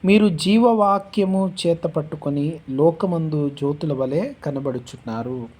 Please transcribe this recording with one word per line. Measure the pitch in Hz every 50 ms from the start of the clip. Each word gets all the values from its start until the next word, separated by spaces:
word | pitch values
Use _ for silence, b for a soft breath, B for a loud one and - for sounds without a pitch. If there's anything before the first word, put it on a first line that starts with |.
| -
మీరు | 185 202 214 214 208
జీవవాక్యము | 170 147 151 185 208 226 233 240 233 220 202 202 196 196 196 - - 208 196 190 190 190 190 185 185 - -
చేత | 175 170 165
పట్టుకొని | - 160 156 160 147 151 - 151 - 143 143 143 143 151 165 151 - -
లోకమందు | 131 135 151 165 165 165 - 185 175 165 160 156 151 151 147 143
జ్యోతుల | 139 143 143 139 147 147 170 156
వలె | 143 131 135 127 135 160 208 285 277 _ -
కనబడుచున్నారు. | 156 139 139 135 139 123 123 123 - - - - 120 113 113 117 123 127 127 117 117 -